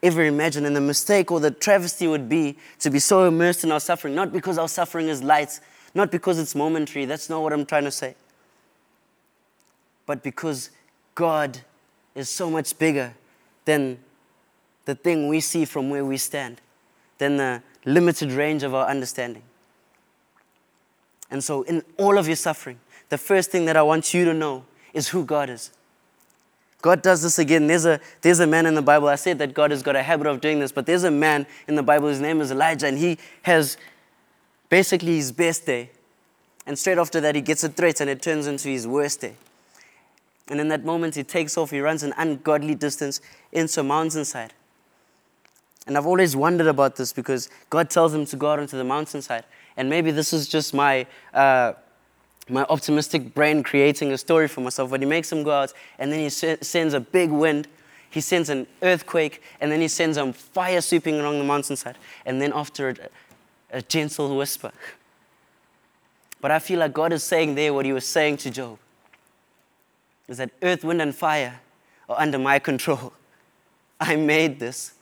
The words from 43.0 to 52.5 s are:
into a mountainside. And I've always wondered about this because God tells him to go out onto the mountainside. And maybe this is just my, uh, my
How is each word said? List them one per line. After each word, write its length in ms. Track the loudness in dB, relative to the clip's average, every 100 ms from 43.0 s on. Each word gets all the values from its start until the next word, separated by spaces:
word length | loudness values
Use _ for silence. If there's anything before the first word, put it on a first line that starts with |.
| -6 -6 -12 -20 _
into 280 | -4 -2 -2
a 40 |
mountainside. 720 | 0 0 0 -4 -6 -8 -12 -18 _ _ _ _ _ _ _ _ _ _ _ _ -2
And 100 | -2
I've 100 | 2
always 280 | 4 4 4
wondered 320 | 2 4 2
about 280 | 4 2 2
this 180 | -6
because 360 | -6 -4 -4 -6 -16 _
God 200 | -2 0
tells 240 | 4 4
him 120 | 2 -6
to 100 | -4
go 160 | -2
out 80 | -2
onto 180 | -2 -6
the 60 |
mountainside. 640 | -4 -4 -6 -10 -8 -10 -10 -20 -20 -6
And 120 | -2
maybe 220 | 0 0
this 220 | 0 0
is 140 | -2 -2
just 260 | -2 -2
my, 340 | 0 2 2 -2 -14 -6
uh, 400 | 2 4 6 2 -2 _ _ _ _ _ _
my 140 | -6